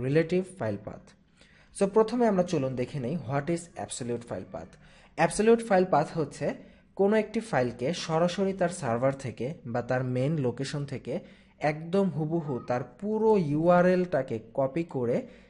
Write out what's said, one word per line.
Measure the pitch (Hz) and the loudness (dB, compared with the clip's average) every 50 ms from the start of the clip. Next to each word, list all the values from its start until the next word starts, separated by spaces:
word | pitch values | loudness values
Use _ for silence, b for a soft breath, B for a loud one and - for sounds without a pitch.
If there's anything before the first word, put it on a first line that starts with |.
| 123 | -2
রিলেটিভ | 131 143 160 165 160 180 180 185 - - - | 2 2 2 2 4 0 -2 -2 -2 -8 -6
ফাইল | 127 110 101 98 - | -4 -4 -4 -4 -8
পাথ। | - - - - - - _ _ b b b b b b b b b b - | -12 -14 -16 -20 -20 -20 _ _ b b b b b b b b b b -2
So | 196 190 | -2 2
প্রথমে | 196 220 220 220 233 247 240 220 | 4 4 4 4 4 2 2 4
আমরা | 202 180 180 | 4 2 2
চলুন | 180 170 147 131 131 131 | 2 0 0 0 0 -2
দেখে | 120 123 - - 143 | -2 -4 -4 -4 -6
নেই | 120 120 160 170 | -4 -4 -4 -4
what | 120 110 139 139 143 151 | -4 -2 -4 -4 -2 -2
is | 170 165 - - - - 101 | -4 -4 -4 -10 -12 -12 -10
absolute | - - - 131 117 120 117 | -10 -8 -10 -6 -4 -4 -6
file | 117 - 120 92 95 - - | -6 -8 -10 -10 -10 -10 -12
path। | 82 - - - - b b b b b b b | -14 -14 -14 -20 -20 b b b b b b b
অ্যাবসলিউট | b 165 170 - - 208 226 233 226 226 - | b 2 2 2 2 6 6 6 6 4 2
ফাইল | 202 185 185 | 4 4 4
পাথ | 180 160 143 156 - - 165 | 4 4 2 2 2 -2 -4
হচ্ছে | 147 143 - - 143 180 269 - B B B B B B _ | -4 -4 -4 -6 -4 -4 -4 -6 B B B B B B _
কোনো | - 196 202 214 | 2 2 4 4
একটি | 220 208 214 - 226 | 2 2 0 -2 -6
ফাইলকে | 220 - - 131 127 120 117 - 120 139 175 | -4 0 0 0 0 0 -2 -4 -4 -4 -2
সরাসরি | - - - 160 160 175 175 175 208 196 190 190 | -4 -4 -2 0 2 2 2 0 0 -2 -2 0
তার | 190 180 165 | 0 -2 -2
সার্ভার | - - 147 120 113 120 127 139 139 | -2 -4 -4 -2 -2 2 2 0 0
থেকে | - - 120 101 - 113 135 170 - - | 0 -6 -10 -8 -6 -6 -8 -8 -8 -10
বা | 117 113 123 | -6 -4 -4
তার | 117 117 127 127 131 | -2 0 -2 0 0
মেইন | 127 127 127 131 147 165 156 | 0 0 0 0 0 0 0
লোকেশন | 131 120 117 117 139 135 - 143 143 | 0 0 -2 -2 -6 -6 -4 -6 -6
থেকে | 139 131 113 - 117 135 190 B B B B B B B B | -6 -8 -10 -8 -6 -6 -6 B B B B B B B B
একদম | - 151 156 156 160 170 175 202 196 185 | -2 -2 -2 -2 -6 -2 0 0 0 0
হুবহু | 135 147 156 151 165 170 147 147 135 117 | 0 -2 -4 -2 -2 -2 -2 -2 -6 -6
তার | 113 - 123 123 139 | -4 -2 -4 -4 -4
পুরো | - - - 196 208 214 214 220 220 214 202 | -6 -12 -10 -6 -4 -2 2 4 4 4 4
ইউআরএলটাকে | 170 139 143 151 165 175 175 180 175 180 185 180 180 175 - 139 131 - 120 110 - - - | 4 2 0 2 4 6 6 6 6 6 4 4 2 0 0 -2 -2 -2 -4 -8 -8 -8 -2
কপি | - 135 135 135 165 170 | -2 -2 0 0 -4 -6
করে | 170 - 135 120 117 131 208 269 B B B B B | -4 -4 -4 -2 0 0 -2 -2 B B B B B